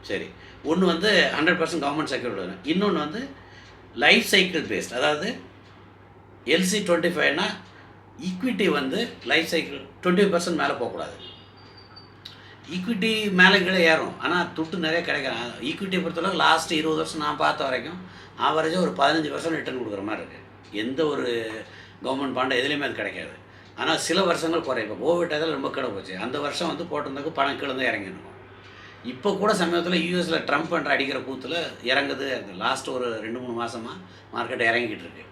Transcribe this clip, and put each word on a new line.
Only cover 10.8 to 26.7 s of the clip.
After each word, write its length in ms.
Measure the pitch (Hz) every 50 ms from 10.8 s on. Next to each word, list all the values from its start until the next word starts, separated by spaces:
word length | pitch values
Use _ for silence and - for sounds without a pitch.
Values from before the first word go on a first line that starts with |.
| 120 104 87 85 76 - - - - - - - - - - - - - - - - - - - - - - - - - - - - - - - - - 160
ஈக்விட்டி 580 | 185 185 208 233 190 180 185 220 220 214 202
மேல 260 | 185 180 180 190 202 196
கீழே 240 | 185 180 185 185
ஏறும், 380 | 170 165 160 147 131 123 - -
ஆனா 280 | - 139 175 180 175 175 -
துட்டு 200 | - 160 160 180
நிறைய 260 | 185 165 156 160 170
கிடைக்கும். 480 | 170 156 143 147 135 131 120 113 117 120 113 -
ஈக்விட்டியை 420 | 110 139 165 - 196 185 185 180
பொறுத்தளவு 320 | 160 165 151 165 165 190 185
லாஸ்ட் 380 | 160 147 151 160 165 - -
இருபது 240 | 170 151 156 160 156
வருஷம் 240 | 156 160 160 - 156
நான் 160 | 151 147 147
பார்த்த 280 | 143 151 151 - - 147
வரைக்கும் 340 | 135 127 123 117 147 175 185 185 - - - - - - -
ஆவரேஜா 380 | 117 139 151 156 156 160 165
ஒரு 180 | 185 175 151 -
பதினஞ்சு 360 | - 135 143 156 165 156 147
பர்சன்ட் 160 | 139 147 147 165
ரிட்டர்ன் 300 | 160 147 135 - 127 127
கொடுக்குற 260 | 120 110 101 98 98
மாதிரி 220 | 107 107 95 -
இருக்கு. 200 | - - - - - - - - -
எந்த 340 | - 104 110 123 135 131 160
ஒரு 440 | 151 143 131 131 123 117 117 113 110 110 110 104 - - - - - - - -
கவர்மெண்ட் 320 | 127 131 135 139 135 120
பாண்டு 220 | 127 127 135 131 120
எதுலேயுமே 220 | 131 143 151 143
அது 120 | 143 123
கிடைக்காது. 380 | 110 117 107 98 90 87 80 80 - - - - - - - - -
ஆனா 200 | - 123 151 160
சில 260 | - - - 165 185
வருஷங்கள் 380 | 196 180 165 - - 160 170 165
குறையும். 320 | - 135 127 117 107 104
இப்போ 220 | 104 92 113 147 170
கோவிட் 140 | 175 170 -
டயத்துல 220 | 156 151 160 165
ரொம்ப 200 | 151 135 139 143
கீழே 160 | - 139 131
போச்சு. 320 | 120 101 98 90 90 92 92
அந்த 220 | 104 123 135 147
வருஷம் 360 | 143 143 135 - 175 160